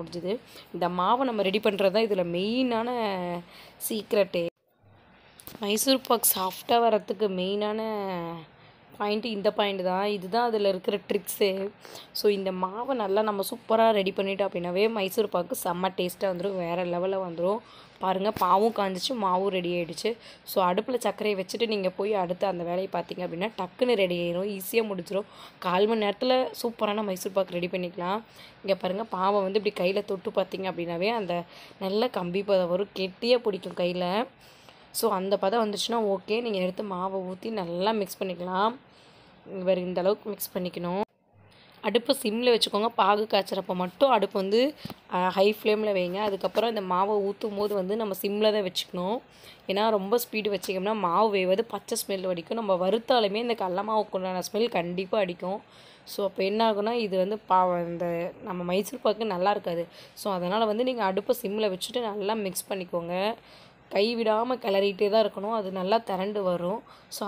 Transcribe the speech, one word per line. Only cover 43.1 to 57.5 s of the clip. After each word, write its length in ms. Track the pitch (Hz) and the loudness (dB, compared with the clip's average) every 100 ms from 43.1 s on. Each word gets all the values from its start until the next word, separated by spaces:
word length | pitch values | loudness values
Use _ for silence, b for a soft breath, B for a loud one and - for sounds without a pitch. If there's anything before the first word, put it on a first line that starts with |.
| 208 214 | 6 4
காய்ச்சறப்ப 400 | 208 196 190 185 185 | 2 2 -2 -2 -2
மட்டும் 320 | 180 - 277 233 | -2 4 6 6
அடுப்பு 200 | 196 208 | 4 0
வந்து, 200 | 190 214 269 302 B B _ 185 | 2 4 4 0 B B _ 0
அ, 40 | 185 190 | 2 4
ஹை 100 | 202 214 | 4 4
ஃப்ளேம்ல 320 | 214 214 214 196 | 2 2 2 0
வைங்க. 220 | 180 185 214 | 0 0 -2
அதுக்கப்புறம் 420 | 196 185 196 226 | -2 0 0 0
இந்த 100 | 220 190 | 0 0
மாவை 200 | 180 196 214 196 | 2 2 2 0
ஊத்தும் 320 | 202 226 202 | -2 -4 -2
போது 140 | 208 202 | -2 0
வந்து 160 | 185 214 | -2 -2
நம்ம 160 | 220 190 | -2 -2
சிம்ல 280 | 202 208 214 214 | -4 2 2 2
தான் 100 | 185 | -2
வச்சுக்கணும். 480 | 180 - 185 180 240 - B B B - | -4 -8 -6 -4 -4 -6 B B B -4
ஏன்னா 120 | 196 220 214 | 0 2 2
ரொம்ப 200 | 190 240 | 2 0
speed 260 | 233 220 208 202 | 0 -2 -2 -2
வச்சிங்கன்னா 400 | - 190 190 220 185 | -2 -2 -2 0 2
மாவு 240 | 175 220 202 | 4 4 4
வேவாது, 280 | 185 190 226 202 | 2 2 0 -6
பச்சை 220 | - 220 | -6 -6
smell 260 | - 196 185 | -4 -4 -2
வடிக்கும். 280 | 175 165 226 | -4 -4 -4
நம்ம 140 | 214 185 | 0 0
வறுத்தாலுமே 580 | 180 220 233 254 208 208 240 | 2 0 2 2 2 0 -2
இந்த 120 | 226 | -2
கடல 200 | 190 180 208 | -2 -2 0
மாவுக்குண்டான 520 | 220 208 190 185 185 175 | 0 0 -4 -4 -4 -4
smell 180 | 208 233 185 | -2 0 0
கண்டிப்பா 380 | 170 175 190 226 190 | -2 -4 -2 0 0
அடிக்கும். 360 | 175 180 202 - B B B - | -2 -6 -6 -10 B B B -14
So 60 | - 196 | -4 -4
அப்போ 140 | 190 190 | 0 0
என்ன 120 | 214 226 | 2 2
ஆகும்னா 240 | 202 208 240 214 | 2 0 0 0
இது 100 | 185 | 0
வந்து 160 | 185 214 - | 0 -2 2